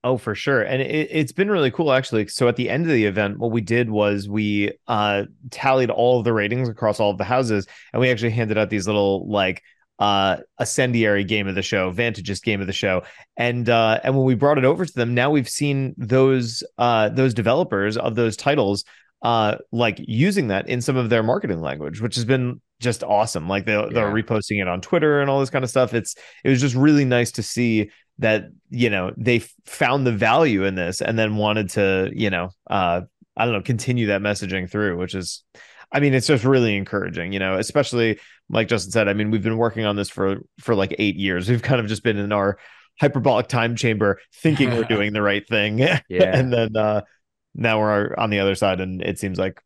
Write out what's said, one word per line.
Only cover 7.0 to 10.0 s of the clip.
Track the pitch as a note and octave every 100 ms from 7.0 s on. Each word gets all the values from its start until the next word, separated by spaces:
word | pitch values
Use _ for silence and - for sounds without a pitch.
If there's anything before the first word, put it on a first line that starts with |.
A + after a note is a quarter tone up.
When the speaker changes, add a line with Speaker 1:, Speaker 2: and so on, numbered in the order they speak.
Speaker 1:
all | G#2
of | F#2+
the |
houses, | G2 B2+ B2 G#2+ G2 - -
and | -
we | B2+
actually | A#2 A#2
handed | A2+ A2 G#2+
out | G#2
these | G#2 F#2
little, | G#2 G2 G2 F#2
like, | G#2 F#2+ F2+ _ _ _
uh, | _